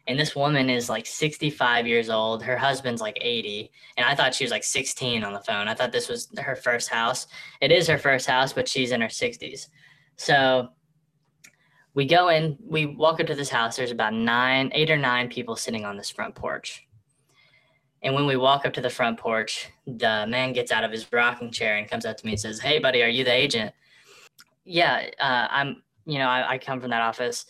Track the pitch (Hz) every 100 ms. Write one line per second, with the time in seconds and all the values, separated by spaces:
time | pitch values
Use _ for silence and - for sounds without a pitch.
0 | - 139 151 139 143 143 131 123 120 110
1 | - - 151 - 151 - 127 120 120 117
2 | 113 110 110 113 123 123 139 131 127 113
3 | 107 - 120 117 104 104 107 _ - -
4 | 123 143 131 - 123 107 - 135 131 -
5 | 127 117 101 101 - 104 104 113 123 120
6 | - 117 - 107 139 127 123 120 - 117
7 | 117 - - - - - 139 175 160 143
8 | 143 127 - 127 135 131 - 135 123 123
9 | 113 - 123 - - - - _ - _
10 | _ - - 139 131 127 120 _ _ _
11 | _ _ _ _ - _ _ _ _ 139
12 | 139 170 180 156 160 139 - 156 147 143
13 | 156 165 160 143 139 123 117 131 123 117
14 | 110 110 113 120 127 135 135 156 156 151
15 | 131 123 123 127 117 113 - 113 101 101
16 | - - - - 69 69 - - _ _
17 | _ _ _ _ _ _ _ _ _ _
18 | 135 135 143 131 131 139 139 131 123 -
19 | 120 117 113 110 107 - - _ - 113
20 | 113 107 110 123 127 123 120 113 110 110
21 | - 120 120 - 117 - 110 104 104 117
22 | 110 110 110 104 113 110 143 151 131 123
23 | 117 123 127 120 139 117 107 - _ -
24 | - - - _ - _ - 170 156 117
25 | - - 139 123 113 139 139 - _ _
26 | 160 143 131 127 82 131 - 127 123 117
27 | 113 113 123 120